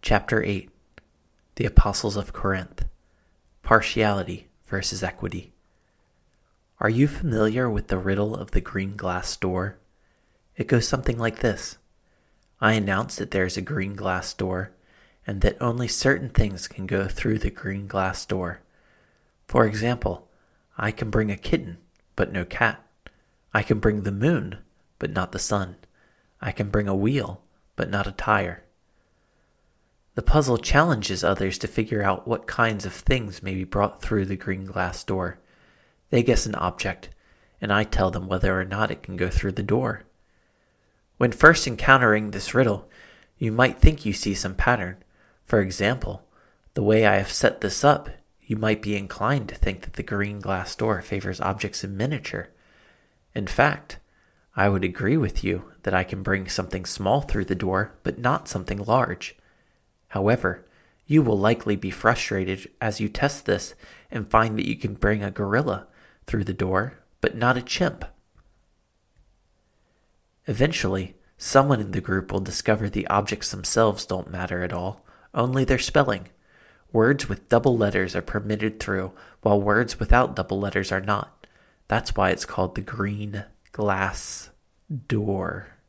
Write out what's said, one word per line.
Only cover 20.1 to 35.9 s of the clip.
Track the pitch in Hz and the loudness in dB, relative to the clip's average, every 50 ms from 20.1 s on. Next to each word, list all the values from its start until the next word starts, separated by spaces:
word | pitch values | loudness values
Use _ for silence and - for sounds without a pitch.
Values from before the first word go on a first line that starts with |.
| - - - _ _ _ _ _ _ _ _ _ _ - | -4 -4 -10 _ _ _ _ _ _ _ _ _ _ -4
I | - 104 - | -4 -4 -4
can | - - 110 | -4 -6 -2
bring | 101 120 110 104 | 0 0 0 0
a | 101 | -2
kitten, | 98 - - - 165 - 98 85 - _ _ _ _ _ _ _ | -4 -2 0 0 0 0 -4 -12 -14 _ _ _ _ _ _ _
but | - - - - | -4 -4 -2 -2
no | 185 180 | -6 -6
cat. | 175 - - 120 113 - - _ _ _ _ _ - _ _ _ _ _ _ _ _ _ | -6 -2 0 0 0 0 -4 _ _ _ _ _ -20 _ _ _ _ _ _ _ _ _
I | 110 104 | -2 2
can | - 117 104 | 2 0 2
bring | 98 110 104 104 95 | 4 2 2 2 -2
the | 101 98 | -4 -4
moon, | 98 110 147 170 139 104 - 95 - - _ _ _ _ _ _ _ | 0 0 2 2 0 -2 -6 -10 -14 -16 _ _ _ _ _ _ _
but | - - | -8 -4
not | 101 98 92 - - | -2 -4 -4 -4 -4
the | 95 | -6
sun. | - - 107 101 95 90 90 - _ _ _ _ _ _ _ _ _ _ _ _ | -4 -2 -2 -2 -2 -4 -10 -18 _ _ _ _ _ _ _ _ _ _ _ _
I | - 101 95 | -8 -8 -4
can | - 107 101 | -4 -4 0
bring | 98 107 104 | 0 0 0
a | 101 98 | 0 0
wheel, | 98 98 110 135 143 - - 92 - _ _ _ _ _ _ _ | 2 2 2 2 0 -2 -4 -8 -14 _ _ _ _ _ _ _
but | - - - | -6 -4 -2
not | 101 98 98 | -2 -4 -4
a | - 98 | -4 -6
tire. | - - - 107 101 98 87 - - - _ _ _ _ _ _ _ _ _ _ _ _ _ _ _ _ _ _ _ _ _ _ _ _ _ _ _ _ _ _ | -6 0 2 2 2 2 -2 -6 -10 -16 _ _ _ _ _ _ _ _ _ _ _ _ _ _ _ _ _ _ _ _ _ _ _ _ _ _ _ _ _ _
The | - - | -4 2
puzzle | - - 156 147 131 123 | 4 4 6 6 4 0
challenges | 113 - - - 143 156 175 156 110 104 - 95 90 - | 0 2 2 4 4 4 4 2 0 -2 -4 -4 0 0
others | 82 98 - 101 95 92 - | 0 0 2 0 -4 -4 -4
to | - | -6
figure | 107 - - 110 107 - 104 | -6 -2 -2 -2 -2 -2 -2
out | 101 98 95 92 - - | 0 0 0 -2 -2 -4
what | 117 - - | -4 -4 -4
kinds | - - - 117 113 110 101 95 | -8 -2 0 0 0 0 -4 -6
of | 98 - | -8 -10
things | - - - 135 127 113 101 92 - - | -2 2 2 2 2 0 -6 -10 -10 -8
may | 95 95 | -6 -4
be | 95 95 | -4 -6
brought | 92 - 101 101 104 - - | -4 0 0 0 0 -2 -6
through | - - 113 101 95 | -6 -2 0 0 0
the | 95 98 | 0 -4
green | 90 - - 95 92 95 | -6 -4 -6 -6 -6 -6
glass | 95 90 95 92 90 90 - - | -8 -4 -4 -4 -4 -4 -8 -6
door. | - 98 92 92 87 - - _ _ _ _ _ _ _ _ _ _ | -4 -4 -4 -2 -4 -8 -10 _ _ _ _ _ _ _ _ _ _